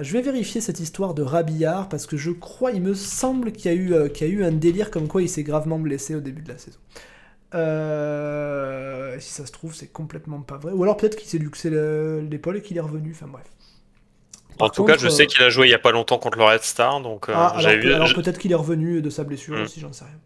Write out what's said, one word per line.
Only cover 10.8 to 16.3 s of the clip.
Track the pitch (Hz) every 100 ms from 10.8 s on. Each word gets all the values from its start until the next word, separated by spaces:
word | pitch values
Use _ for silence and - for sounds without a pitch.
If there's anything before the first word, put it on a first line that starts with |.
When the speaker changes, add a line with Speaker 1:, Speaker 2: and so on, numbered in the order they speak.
Speaker 1:
alors | 190 208
peut-être | 214 214
qu'il | -
s'est | 160
luxé | 151 - 165
le, | 156 151 151 156 156
l'épaule | 151 147 170 202
et |
qu'il | - 170
est |
revenu, | 156 156 156
enfin | 160 147
bref. | 131 - - _ _ _ _ _ _ _ - _
Speaker 2:
En | -
Speaker 1:
Par | -
Speaker 2:
tout | -
cas, | 214
Speaker 1:
contre, | -
Speaker 2:
je | 165
sais | 147
Speaker 1:
euh, | 147
Speaker 2:
qu'il | 131
a | 123
joué | 117 127
il |
y |
a | 113
pas | 120
longtemps | 117 113 120
contre | 120